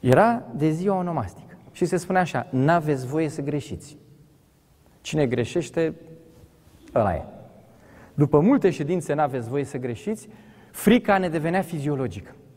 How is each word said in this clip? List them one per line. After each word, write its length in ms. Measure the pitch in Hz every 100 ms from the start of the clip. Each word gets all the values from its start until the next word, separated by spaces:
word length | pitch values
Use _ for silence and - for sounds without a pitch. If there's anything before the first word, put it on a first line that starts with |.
Era 420 | 127 131 220 233 -
de 160 | - 156
ziua 260 | 156 190 190
onomastică. 600 | 175 160 101 - - - -
Și 120 | -
se 120 | 175 180
spunea 240 | 170 185
așa, 260 | 170 131 -
"N-aveți 560 | 131 139 170 156 139 127
voie 220 | 151 156
să 140 | 156
greșiți. 540 | 143 151 - 90 - - - - _ _ _ _ _ _ _ _
Cine 260 | - 156 139
greșește, 680 | 120 117 175 165 - 160 160 - - - - - _ _ - -
ăla 200 | - 104
e." 80 | 80 - - - - - - - - -
După 260 | - 147 151
multe 300 | 180 277 190
ședințe, 440 | 151 143 180 156
"N-aveți 340 | 147 147 131 113
voie 160 | 139
să 140 | 139 135
greșiți", 500 | 123 117 - 214 - - - - -
frica 480 | - - 240 240 196
ne 100 | 180
devenea 340 | 160 160 180
fiziologică. 720 | 190 165 139 139 127 95 - - -